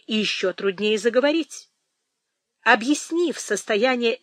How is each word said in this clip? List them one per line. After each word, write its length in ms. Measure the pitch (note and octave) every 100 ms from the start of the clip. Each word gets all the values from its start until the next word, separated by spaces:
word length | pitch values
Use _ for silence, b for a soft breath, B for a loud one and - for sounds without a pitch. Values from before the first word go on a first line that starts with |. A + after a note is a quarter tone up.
| -
и 80 | A3
еще 380 | F#3+ - F#3
труднее 440 | F3 G3+ F3+ G#3+ G#3+
заговорить. 720 | A3+ A#3+ C#4+ D#4+ D4 - - _ _ _ _ _ _ _ _ _
Объяснив 760 | A3+ A#3+ A#3 D4 - E4 E4+ -
состояние 800 | - G3+ - G#3+ B3+ B3 A#3 -